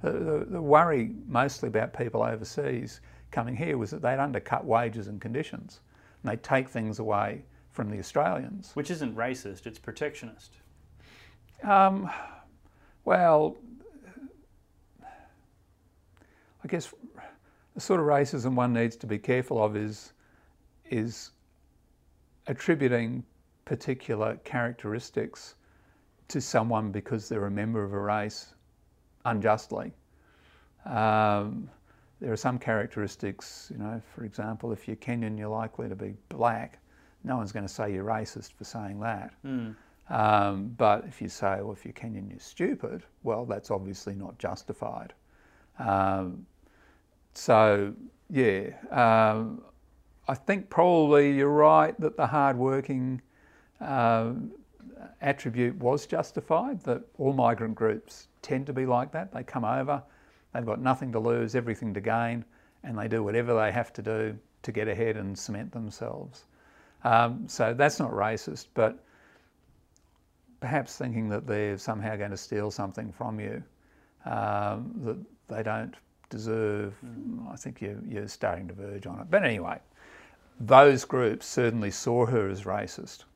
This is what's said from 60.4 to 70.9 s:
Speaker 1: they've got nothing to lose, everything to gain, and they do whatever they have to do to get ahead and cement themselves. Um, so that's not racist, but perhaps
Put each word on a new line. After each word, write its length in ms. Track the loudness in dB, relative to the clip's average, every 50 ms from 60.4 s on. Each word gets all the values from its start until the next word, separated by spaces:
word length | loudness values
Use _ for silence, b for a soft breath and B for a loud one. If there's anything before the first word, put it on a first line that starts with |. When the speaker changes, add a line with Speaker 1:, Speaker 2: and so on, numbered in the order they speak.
| b b
Speaker 1:
they've 140 | -6 -6 -2
got 140 | -2 -4 0
nothing 300 | 2 0 0 0 -2 -4
to 60 | -2 0
lose, 360 | 0 2 2 0 0 0 0
everything 400 | -2 0 0 -4 -4 -4 -6 -6
to 60 | -4
gain, 440 | -2 0 0 0 0 -2 -4 -6 -10 b b b b b b b
and 160 | -12 -8 -8 -6
they 100 | -4 -2
do 140 | 0 0
whatever 320 | 0 0 0 0 2 2 2
they 180 | 2 2 2
have 200 | 0 -2 -4 -4 -8
to 80 | -10
do 360 | -6 -4 -4 -2 -4 -4 -6 -10 _ _ _ _
to 100 | -12 -6
get 160 | -4 -4 -2 -2
ahead 280 | -2 -2 -2 -2 -2
and 200 | -4 -6 -8 -8 -10
cement 340 | -8 -10 -8 -8 -10 -10
themselves. 720 | -10 -10 -10 -10 -10 -10 -10 -10 -8 -10 -12 -14 -18 -20 _ b b b b b b b b b b b 2
Um, 440 | 6 6 6 6 6 2 -4 -8 -10
so 240 | -2 0 0 0
that's 260 | 4 4 4 4 4 2
not 120 | -4 -2
racist, 540 | 0 0 0 0 0 -2 -6 -8 -10 -12 -14 _ _
but 280 | 4 4 4 2 -2 b b b b b b b b b b b b _ _ _ _ _ _ _ _ _ _ _ _ _ _ _ _ _ _ _ _
perhaps 360 | -6 -2 -2 -2 -2 -4